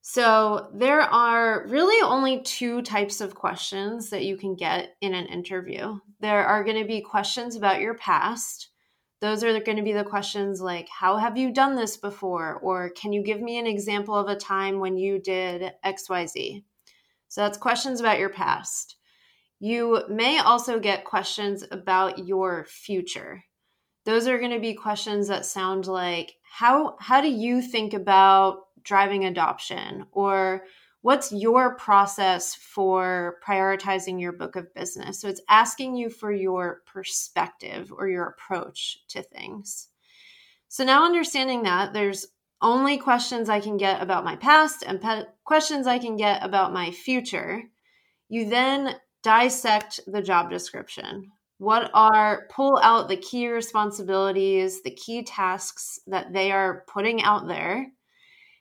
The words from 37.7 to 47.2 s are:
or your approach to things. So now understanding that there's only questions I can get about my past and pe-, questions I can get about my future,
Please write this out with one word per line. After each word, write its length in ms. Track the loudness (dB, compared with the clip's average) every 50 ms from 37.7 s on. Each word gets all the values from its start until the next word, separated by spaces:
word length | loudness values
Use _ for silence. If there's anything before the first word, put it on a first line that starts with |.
| -12 -12 -14 -14
or 180 | -12 -8 -6 -4
your 180 | -4 -4 -6
approach 720 | -8 -10 _ -10 -8 -8 -8 -8 -10 -12 -10 -10 -10 -10 _ _ _
to 140 | -14 -14
things. 680 | -14 _ _ -16 -16 -14 -14 -14 -14 -14 -14 -14 -14 _ _ _ _ _ _ _ -20 -20 -20 _ _ _ _ _ _ _
So 160 | -4 -2 2
now 220 | 4 6 6 6
understanding 560 | 6 4 2 0 0 -2 -2 -2 0 -2 0
that 320 | 0 0 2 0 0 -2 -2
there's 320 | -2 -2 -2 -2 -6 -12 -16 _ _ _ _ _ _
only 380 | 2 2 4 4 2 2 0 0
questions 500 | 2 2 2 2 2 -4 -4 -4 0 0
I 120 | 0 0
can 180 | 0 -2 -2 0
get 240 | 0 0 0 0
about 200 | 0 -2 -2 -2
my 140 | -2 -4 -8
past 480 | -2 4 8 8 8 8 6 0 -8 -8
and 140 | -8 -6 -6
pe-, 240 | -4 -4 -4 -4 -6 -10 _ _ _
questions 420 | 2 2 4 4 2 -4 -2 0
I 120 | 0 0 0
can 180 | -2 -4 -4
get 280 | 0 2 2 2 0 -2
about 300 | 0 2 2 2 2 0
my 160 | -4 -4 -4
future, 720 | -8 -8 -4 -2 -2 -2